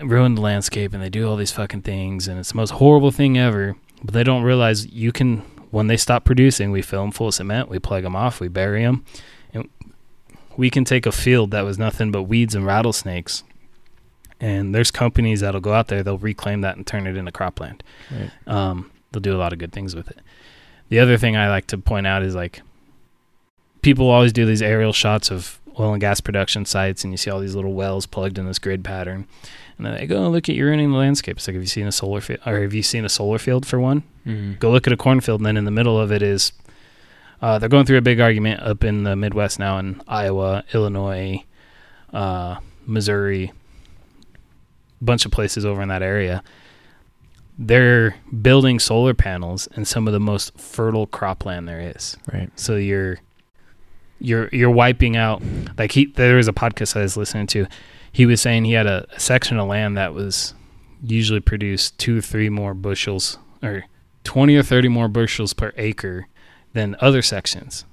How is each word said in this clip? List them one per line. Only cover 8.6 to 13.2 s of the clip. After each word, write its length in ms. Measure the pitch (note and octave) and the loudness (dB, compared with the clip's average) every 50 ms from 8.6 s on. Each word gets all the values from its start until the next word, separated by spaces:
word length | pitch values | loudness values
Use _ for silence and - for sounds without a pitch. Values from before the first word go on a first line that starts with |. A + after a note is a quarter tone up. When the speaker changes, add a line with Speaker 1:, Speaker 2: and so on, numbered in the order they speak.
| F#2+ G#2 G2+ G#2+ A#2 | -2 -2 0 0 2
Speaker 1:
'em, 200 | A#2+ B2+ A#2+ - - - - - - - - - - - | 2 2 0 -2 -8 -20 -20 -20 -20 -20 -20 -20 -14 -12
and 160 | A2+ - - - - - - - - - - - - - - - - - - - | -12 -12 -12 -16 -20 -20 -20 -20 -20 -20 -20 -20 -20 -20 -20 -20 -20 -20 -12 -4
we 140 | - B2+ B2 | 0 0 2
can 140 | - C#3 B2+ | 2 2 2
take 200 | - C3 B2 - | 2 2 0 2
a 80 | A2+ - | 0 -2
field 380 | - - B2+ B2 A#2+ A2 G2+ | 0 2 4 4 4 4 2
that 140 | G#2+ G#2 G2 | 0 -2 -2
was 120 | G2+ G2 G2 | -2 -2 -2
nothing 320 | A2+ A2 - - A2+ G#2+ | -2 -2 -2 -2 -2 -2
but 120 | G#2 G2 F#2+ | -2 -2 -2
weeds 320 | F#2+ A2+ A#2 A#2+ A2 G#2+ | 0 2 2 2 2 0
and 100 | G2+ F#2+ | -2 -2
rattlesnakes, 800 | G2 G2 A2 A2+ A#2 G#2+ - - F#2+ F2+ F2 | 0 0 2 2 0 0 -4 -6 -8 -8 -8